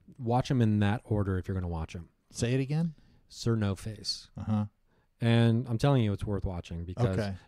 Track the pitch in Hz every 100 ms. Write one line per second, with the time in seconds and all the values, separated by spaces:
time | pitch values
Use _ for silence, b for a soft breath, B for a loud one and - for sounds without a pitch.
0 | - - 117 123 - 131 110 104 101 110
1 | - 104 98 92 90 95 87 82 78 90
2 | 80 _ _ - 120 131 135 151 170 151
3 | b b b - 117 113 101 95 110 107
4 | - - - - 104 107 104 - _ _
5 | _ _ 117 117 117 113 131 113 143 135
6 | 107 98 - 98 98 87 - 85 85 90
7 | 120 95 101 95